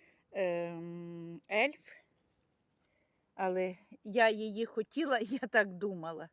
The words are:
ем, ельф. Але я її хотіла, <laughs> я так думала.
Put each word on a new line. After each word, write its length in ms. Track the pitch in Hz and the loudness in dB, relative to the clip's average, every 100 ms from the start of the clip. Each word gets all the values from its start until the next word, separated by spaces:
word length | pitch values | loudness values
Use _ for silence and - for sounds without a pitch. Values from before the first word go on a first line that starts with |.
| - _ _ - | -20 _ _ -2
ем, 1040 | 185 175 170 170 170 175 170 170 170 170 - | 0 0 -2 -6 -8 -10 -10 -10 -12 -14 -2
ельф. 420 | 208 269 302 - - _ _ _ _ _ _ _ _ _ _ _ _ _ | 2 2 0 -14 -20 _ _ _ _ _ _ _ _ _ _ _ _ _
Але 420 | - 190 185 185 180 _ - | -2 0 2 0 -4 _ -16
я 260 | 214 208 226 | -4 4 4
її 360 | 214 220 202 226 | 4 -2 -2 -2
хотіла, 520 | - 214 - 302 247 | -2 -4 -2 2 2
<laughs> 40 | |
я 160 | 214 247 | 0 -2
так 300 | 240 233 208 | 2 4 4
думала. 600 | 180 202 185 160 165 165 | 0 -4 -4 -6 -8 -12